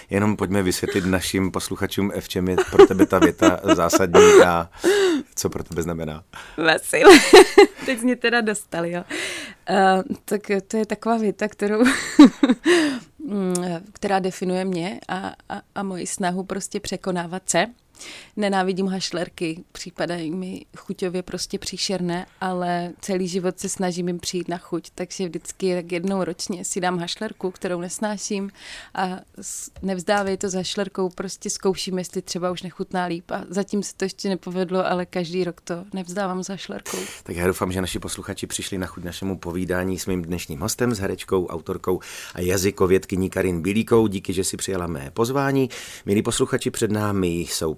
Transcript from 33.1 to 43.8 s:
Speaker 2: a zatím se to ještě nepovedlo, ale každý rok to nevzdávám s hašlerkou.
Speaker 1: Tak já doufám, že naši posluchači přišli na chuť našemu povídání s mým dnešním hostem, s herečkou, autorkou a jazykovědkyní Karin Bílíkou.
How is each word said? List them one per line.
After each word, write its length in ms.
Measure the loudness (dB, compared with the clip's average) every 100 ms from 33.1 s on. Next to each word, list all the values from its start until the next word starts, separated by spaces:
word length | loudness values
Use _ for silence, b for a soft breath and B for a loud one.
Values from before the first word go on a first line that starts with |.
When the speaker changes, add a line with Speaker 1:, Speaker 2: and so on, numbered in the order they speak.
| -6 -6
Speaker 2:
a 140 | -10 -6
zatím 340 | -6 -2 -2
se 140 | -4 -6
to 80 |
ještě 240 | -6 -4 -4
nepovedlo, 580 | -4 -4 -4 -2 0 0
ale 200 | -2 -4
každý 380 | -6 -4 -4
rok 160 | -4 -6
to 240 | -10 -10 -10
nevzdávám 500 | -10 -8 -6 -4 -4
s 40 | -6
hašlerkou. 500 | -10 -10 -12 -8 -8 -10 B
Speaker 1:
Tak 140 | -10 -2
já 100 | 0
doufám, 260 | 0 -2
že 80 | -2
naši 180 | -4 -4
posluchači 480 | -8 -10 -10 -10 -8
přišli 320 | -8 -6 -6
na 80 | -8
chuť 180 | -8
našemu 340 | -12 -8 -6 -6
povídání 600 | -6 -4 -2 -2 -2 -4
s 80 | -4
mým 160 | -4
dnešním 380 | -4 -6 -6 -6
hostem, 340 | -6 -2 -2
s 40 | -2
herečkou, 480 | -4 -6 -2 0 0
autorkou 540 | -6 -8 -6 -2 -4 B B B
a 60 | -6
jazykovědkyní 880 | -2 0 0 2 4 4 2 -2 -2
Karin 320 | 0 0 0
Bílíkou. 440 | 0 0